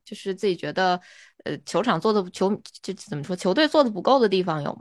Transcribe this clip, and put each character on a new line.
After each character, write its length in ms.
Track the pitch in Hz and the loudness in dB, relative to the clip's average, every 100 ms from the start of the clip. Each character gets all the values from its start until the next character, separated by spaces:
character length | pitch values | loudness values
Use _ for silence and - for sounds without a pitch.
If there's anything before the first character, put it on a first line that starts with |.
就 120 | - 202 | -16 -12
是 180 | - | -8
自 140 | 190 214 | -4 -2
己 80 | 175 | -2
觉 180 | 147 | -4
得， 260 | 151 185 180 - - - _ | 0 0 0 -4 -20 -20 _
呃， 120 | - 147 - | -10 -8 -4
球 180 | 175 | -2
场 160 | 240 - | 0 0
做 100 | 220 | 2
得 100 | 214 | 0
不-， 60 | 180 | 0
球-， 180 | - 190 208 - - | -2 0 0 -6 -14
就 100 | - | -12
怎 240 | 190 - 151 | -12 -10 -10
么 60 | |
说， 120 | - 180 | -6 -4
球 180 | 190 | 0
队 140 | 208 302 | 2 4
做 160 | 311 | 4
得 60 | 254 | 2
不 120 | 208 | 2
够 180 | 175 269 | 2 4
的 80 | 226 | 4
地 140 | 190 | 2
方 220 | 180 156 | 0 -2
有 100 | 143 - | -6 -8